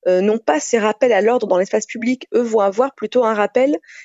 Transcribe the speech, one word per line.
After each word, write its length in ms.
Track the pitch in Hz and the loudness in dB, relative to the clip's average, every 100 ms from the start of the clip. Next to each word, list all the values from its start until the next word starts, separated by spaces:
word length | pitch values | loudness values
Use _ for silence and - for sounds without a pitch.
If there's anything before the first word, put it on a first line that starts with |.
| - | 0
euh, 140 | 185 | 2
n'ont 160 | 202 226 | 2 0
pas 220 | - 302 | 0 -2
ces 180 | - 233 | 0 0
rappels 340 | 214 214 254 | 0 0 2
à 80 | 208 | 2
l'ordre 260 | 208 247 208 | 2 0 0
dans 120 | 180 | -2
l'espace 260 | 196 220 | 0 -4
public. 420 | - 226 233 254 - | -6 -6 -4 -4 -2
Eux 80 | 220 | -2
vont 200 | 233 220 | 0 0
avoir 340 | 202 196 269 | 0 0 -4
plutôt 280 | - 214 254 | -4 -4 0
un 120 | 226 | 0
rappel 420 | 214 202 247 269 302 _ - | 0 0 2 0 -2 _ -20